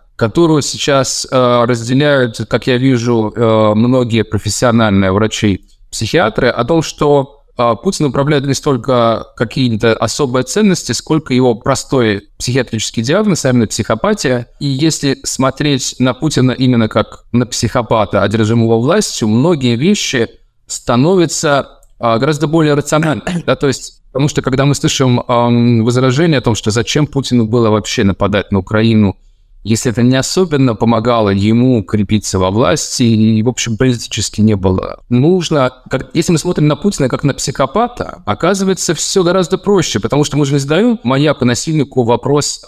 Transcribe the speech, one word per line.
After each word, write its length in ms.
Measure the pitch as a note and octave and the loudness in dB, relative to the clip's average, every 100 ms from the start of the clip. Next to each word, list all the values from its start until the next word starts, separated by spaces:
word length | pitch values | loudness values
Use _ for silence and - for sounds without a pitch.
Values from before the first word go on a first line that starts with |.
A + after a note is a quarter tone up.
| _ - | _ -4
которую 480 | A2+ E3 E3+ D3+ | -2 2 2 2
сейчас, 640 | - A#2 - C3+ C3+ - - | -2 -4 -2 0 0 -4 -2
э, 360 | C3 B2 B2 A#2+ | 0 2 2 2
разделяют, 760 | A#2+ A2+ C3 D3 C#3 B2 A2+ A2 | 0 0 0 2 2 0 -4 -4
как 160 | A#2+ - | -4 0
я 120 | B2 | 0
вижу, 540 | C3+ B2 A#2 A#2+ G#2+ G#2 | 2 2 2 0 0 0
э, 380 | A#2 A2 G#2+ G#2+ | 2 2 2 2
многие 480 | A#2+ B2+ A#2+ A2+ | 2 2 2 0
профессиональные 880 | G#2 G#2 G#2 - B2+ A2+ A2 G2 F#2+ | 0 -2 -4 0 2 2 2 2 2
врачи, 560 | F#2+ A2 - G#2+ F#2+ - _ - | 2 0 0 0 0 -6 _ -14
психиатры, 560 | - G#2+ D#3 G#3 - - | -8 -2 0 0 0 0
о 160 | - | 0
том, 180 | A#2+ E3 | 0 0
что, 640 | D#3 - D3+ C#3+ C3 - _ - | -2 -2 2 2 0 -8 _ -2
э, 180 | A#2+ A2 | -2 0
Путин 220 | F#3+ - D3 | -4 -2 -2
управляет 400 | B2 C#3 D3 C#3 | 0 0 0 0
не 100 | B2+ | -2
столько 720 | D3+ C3 A2 B2 A2+ A2 - - | -2 -2 0 2 2 0 -6 -6
какие-то 560 | A#2 - B2 A2 A#2 | -4 -2 -2 2 0
особые 520 | A2 A#2 - C#3+ B2+ B2+ | 0 -2 -2 -2 -2 -2
ценности, 480 | G#3 G#3+ E3+ - | 0 2 0 -2
сколько 420 | A#2+ - D#3 - B2 | -6 -2 -2 0 2
его 180 | B2+ | 2
простой 760 | G#2+ - C3 - C3+ A2+ G2+ - - | 0 -2 -2 0 0 2 0 -6 -12
психиатрический 640 | - B2+ A#2+ A2+ - - | -4 -2 -2 -4 -6 -4
диагноз, 420 | A2+ F3+ G#3+ E3 C3+ | -2 0 0 0 2
а 40 | |
именно 180 | B2 G#2+ | 2 0
психопатия. 800 | - A2 A2 G3 G#3+ C#3+ B2 A#2+ - | -2 -4 -2 -2 -2 -2 -2 -4 -8
И 60 | C#3+ | -6
если 540 | C3+ D#3+ - C#3+ C3 | -2 -2 0 -2 -4
смотреть 720 | - - C3 - D3 C3 - - | -6 -2 -2 -2 -2 -2 -4 -2
на 160 | B2+ A#2+ | -2 0
Путина 360 | D#3 C#3+ B2+ | -2 0 0
именно 360 | A#2 B2+ A#2+ A2 | 2 2 2 2
как 380 | A2+ G#2 - - | 0 -4 -8 -4
на 140 | A#2+ B2 | -2 -2
психопата, 800 | - A#2 C3 A2+ A2+ G2+ G#2 | -2 -2 -2 0 0 0 0
одержимого 540 | G2 A2 G#2+ A#2 A2+ A2+ | 0 0 2 2 2 2
властью, 500 | B2+ G3+ G3+ - A2 | 2 0 0 -2 0
многие 480 | A2+ D#3 E3+ B2+ A#2 | 2 2 2 0 0
вещи 520 | E3 G#3 - C3 A2+ - _ _ - | 0 0 0 -2 -2 -6 _ _ -14
становятся, 1000 | - - A#2+ D3+ F#3+ D#3+ - D#3 C#3 B2 - - - | -10 -2 2 2 2 0 0 -2 -2 -4 -12 -20 -6
э, 180 | A#2 A2+ | -2 0
гораздо 300 | C#3 D3+ D#3 | 0 -2 0
более 260 | D#3+ D3+ | 2 2
рациональными, 720 | C#3+ C#3+ D#3 D#3+ A2 - F3 C#3 | 2 0 0 0 -2 -4 -4 -2
да, 100 | C3 | 0
то 120 | C#3+ | 0
есть, 340 | B2 - - - | -2 -8 -20 -8
потому 160 | B2+ D3 | -2 -2
что, 140 | - | -2
когда 240 | C#3 C3 C#3 | -2 0 2
мы 80 | C#3 | 2
слышим, 440 | D#3 - C3 B2 | 0 0 2 0
эм, 640 | - A#2+ A#2+ A#2+ A#2+ A#2 | 0 0 2 2 4 2
возражение 560 | A2+ A#2+ C3 B2+ F3 C3 | 2 2 2 2 2 2
о 20 | |
том, 140 | B2 G#2+ | 0 -2
что 160 | - | -2
зачем 340 | A2 A2 D3 D3 | -2 0 0 -2
Путину 400 | C#3 B2+ B2 G#2+ | -2 -2 0 0
было 240 | B2 A2+ | 2 2
вообще 340 | G#2+ - - | 0 -2 -2
нападать 480 | G2 F2+ G2+ G2+ - | -2 0 -2 -2 -2
на 80 | G2 | -4
Украину, 580 | F#2 G#2+ A2+ A2 G2+ - _ _ _ - | -2 0 2 2 2 -2 _ _ _ -10
если 280 | G2 A2+ B2+ | -4 -2 -2
это 100 | A2+ | 0
не 140 | A#2+ C3 | 2 2
особенно 580 | B2+ F3+ F#3 C#3+ C3 | 0 -2 0 2 0
помогало 560 | G#2+ A2+ A2+ A2+ A#2 G#2 | 2 0 2 2 2 2
ему 480 | G2 G#2 A#2 B2+ B2 | 2 2 2 4 2
укрепиться 600 | G2 G#2 G2 G#2+ - F#2+ | 0 -2 0 -2 -2 -2
во 100 | F#2 | 0
власти, 540 | G#2 F2 D3+ - - | 2 2 0 -2 0
и, 400 | A#2+ A2 A2 A2 | 2 4 4 2
в 40 | A#2 | 0
общем, 300 | A#2 - A2 | -2 -4 0
политически 640 | C3 A#2+ - - F#2+ - | 0 0 -6 -8 -6 0
не 140 | G#2+ G2+ | 2 2
было 460 | F#2+ F#2 G1+ - - | 0 0 -4 -10 -2
нужно. 640 | A#2+ D3 F#3 D#3+ D3+ B2+ - - | 2 2 2 0 0 -2 -4 -8
Как, 220 | C3 - C#3+ | -6 -4 -2
если 160 | - | 0
мы 80 | E3 | 0
смотрим 260 | F3 F3+ D3+ | 0 0 0
на 100 | D3 | 0
Путина 340 | G#3 - C3 | -2 0 -2
как 140 | C#3+ | 0
на 120 | C#3 - | -2 -2
психопата, 880 | - - C3+ G#3 A#3+ - - - - | -6 -4 -2 0 -2 -4 -12 -10 -8
оказывается, 680 | G2+ E3 G3 F#3+ F#3 - E3 | -2 -2 0 0 -2 -2 -4
всё 280 | - G3 | -2 0
гораздо 360 | E3+ F#3 F3+ F#3 | 2 0 0 -2
проще, 400 | - G3+ D3+ G#2+ | 0 0 0 -2
потому 240 | A2+ C#3+ | -2 0
что 120 | D3+ C#3+ | 0 0
мы 120 | C#3 | 0
же 60 | |
не 60 | C#3+ | 0
задаём 400 | C#3 D#3+ A#3+ A3+ | 0 0 2 0
маньяку-насильнику 1000 | A#2 C3+ D3+ C#3+ B2 A#2+ - D#3 C3+ C3 | -2 0 0 0 0 0 -2 -2 -2 0
вопрос: 640 | A2+ A#2 B2+ C#3+ C#3+ - | 0 0 0 0 -2 -6